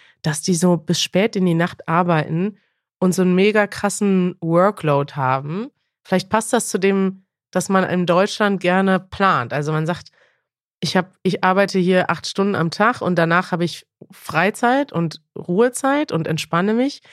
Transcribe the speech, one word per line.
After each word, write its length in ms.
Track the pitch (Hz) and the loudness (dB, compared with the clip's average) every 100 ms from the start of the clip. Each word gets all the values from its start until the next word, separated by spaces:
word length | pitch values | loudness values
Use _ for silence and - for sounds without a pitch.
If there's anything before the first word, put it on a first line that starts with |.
| _ _ | _ _
dass 200 | 156 151 | -4 -2
die 140 | - 170 | -2 2
so 220 | 180 170 | 2 2
bis 240 | - 170 | 0 -2
spät 340 | - 180 220 208 | 0 0 0 2
in 100 | 185 | 2
die 80 | |
Nacht 340 | 165 175 - - | 2 0 -4 -4
arbeiten 720 | 165 180 160 147 160 196 202 _ _ _ - | 0 2 0 0 -2 -4 -6 _ _ _ -2
und 140 | 185 | 0
so 80 | 180 | 2
einen 140 | 185 180 | 2 4
mega 320 | 202 214 202 | 4 2 0
krassen 680 | - 202 - 202 190 180 - | -2 -4 0 2 2 2 -2
Workload 720 | 165 170 196 196 156 143 139 | 0 2 2 2 0 0 0
haben. 540 | 143 131 131 143 175 262 _ _ _ | -2 -2 -2 -2 -8 -8 _ _ _
Vielleicht 260 | - 185 190 | -4 -4 -2
passt 240 | 220 - | -4 -2
das 160 | 233 - | -2 -2
zu 100 | 202 | -2
dem, 440 | 196 196 190 190 _ _ _ | 0 0 -2 -4 _ _ _
dass 180 | 185 180 | -6 -2
man 140 | 190 | 0
in 220 | 185 180 175 | 0 -2 0
Deutschland 540 | 175 202 - 208 196 | 0 0 0 -2 0
gerne 380 | 175 185 196 185 | 0 2 2 0
plant. 540 | 190 - 196 156 120 | -2 -2 0 0 -2
Also 180 | 131 151 | -4 -2
man 140 | 156 160 | -2 -2
sagt, 240 | 175 - _ _ _ _ _ _ - | -4 -10 _ _ _ _ _ _ -10
ich 140 | 160 - | -4 -2
hab, 180 | 180 _ | -2 _
ich 200 | 190 202 | -4 0
arbeite 340 | 185 185 196 196 | 2 2 2 2
hier 320 | 180 185 - | 2 2 0
acht 160 | 165 - | -4 -6
Stunden 300 | - 196 196 | -2 -2 0
am 160 | 165 | -2
Tag 300 | - 214 247 | 0 0 0
und 140 | - 175 | -2 0
danach 360 | 165 170 185 | 2 2 0
habe 140 | 170 170 | -2 -4
ich 200 | - - - - | -6 -18 -20 -20
Freizeit 800 | - - 156 185 220 240 262 277 | -20 -6 0 0 2 0 2 0
und 280 | - 165 - _ - | -2 -4 -6 _ -12
Ruhezeit 760 | - 180 247 247 269 285 302 | -4 0 0 0 -2 0 -2
und 120 | 165 156 | -4 -4
entspanne 480 | 160 - 165 196 | -6 -4 -2 0
mich. 280 | 226 269 - - | 0 0 -4 -16